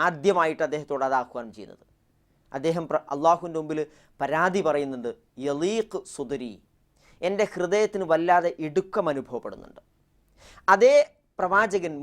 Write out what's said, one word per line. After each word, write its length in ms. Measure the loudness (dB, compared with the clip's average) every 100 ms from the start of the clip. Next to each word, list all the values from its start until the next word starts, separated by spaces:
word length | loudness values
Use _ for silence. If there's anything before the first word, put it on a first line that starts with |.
| 0
ആദ്യമായിട്ട് 580 | 2 0 2 2 0 -4
അദ്ദേഹത്തോട് 360 | -4 -4 -2 0
അത് 100 | 0
ആഹ്വാനം 300 | -2 -10 -12 -14
ചെയ്യുന്നത്. 280 | -20 -20 _ _ _ _ _ _ _
അദ്ദേഹം 320 | -4 -2 -2 -2
പ്ര-, 160 | -4 -4 0
അള്ളാഹുവിൻ്റെ 440 | 2 2 0 -8
മുമ്പിൽ 200 | -6 -6 -8 _ _ -8
പരാതി 420 | -2 0 0 0 0
പറയുന്നുണ്ട്, 440 | 0 -2 -6 -8 -10 _ -10 -6
"യലീഖ് 520 | -4 -2 -2 -4 -8 -12
സുദരി", 400 | -12 -8 -8 -10 -14 _ _ _ _ _ -8
എൻ്റെ 240 | -6 -2 -2
ഹൃദയത്തിന് 520 | -2 0 0 0 -2 0
വല്ലാതെ 380 | 0 4 2 2 -4 -4
ഇടുക്കം 380 | -4 -4 -2 -2
അനുഭവപ്പെടുന്നുണ്ട്. 720 | -4 -6 -10 -12 -16 -20 -20 _ _ _ _ _ _ -20 -6 2
അതേ 280 | 6 8 6 4 _ _ -4
പ്രവാചകൻ 540 | 0 2 2 0 -4 -6